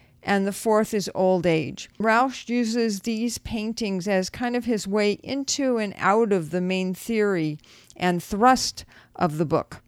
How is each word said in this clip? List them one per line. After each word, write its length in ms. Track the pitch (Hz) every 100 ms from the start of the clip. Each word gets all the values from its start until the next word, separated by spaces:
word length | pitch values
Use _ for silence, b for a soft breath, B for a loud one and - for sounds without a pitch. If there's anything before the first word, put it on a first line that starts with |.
| b b
and 200 | - 202
the 80 | 196
fourth 400 | 196 226 214 220
is 160 | 214 170
old 320 | - 185 185 170
age. 420 | 160 131 - - -
Rauch 480 | 220 226 262 247 -
uses 540 | 240 226 240 226 196
these 360 | 233 220 233 -
paintings 680 | - 226 214 226 214 185 185
as 200 | 190 185
kind 280 | - 247 247
of 80 |
his 240 | 233 214 196
way 240 | 214 208 202
into 540 | - 277 269 - 262 233
and 160 | 208 -
out 340 | 190 214 226
of 180 | 196 151
the 100 | 180
main 340 | 180 185 185
theory 640 | 180 - 226 208 185 156 151 B B B B
and 240 | 180 175
thrust 640 | - 202 247 247 - - - b b
of 240 | - 170 151
the 80 | 160
book. 360 | 156 - -